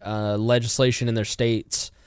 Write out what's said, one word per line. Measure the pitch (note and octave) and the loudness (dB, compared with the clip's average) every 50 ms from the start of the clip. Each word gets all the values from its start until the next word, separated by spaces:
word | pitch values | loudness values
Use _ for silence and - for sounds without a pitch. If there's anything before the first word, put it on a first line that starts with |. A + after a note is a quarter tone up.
| - | -8
uh, | G2+ G#2+ G#2+ G#2+ G#2 G#2 | -6 -4 -2 -2 -2 0
legislation | G#2 A2 A#2 A#2+ A#2+ A#2 A2+ - - C3 B2+ A#2 - B2 | 0 2 2 2 2 2 0 0 2 2 2 2 0 -2
in | A#2+ A2+ | -2 0
their | A2 G#2 | -2 -2
states, | - - - A#2+ A#2 A2+ G#2+ - - - - - - - _ _ | -4 -2 -2 0 0 0 -2 -2 -4 -6 -6 -6 -8 -12 _ _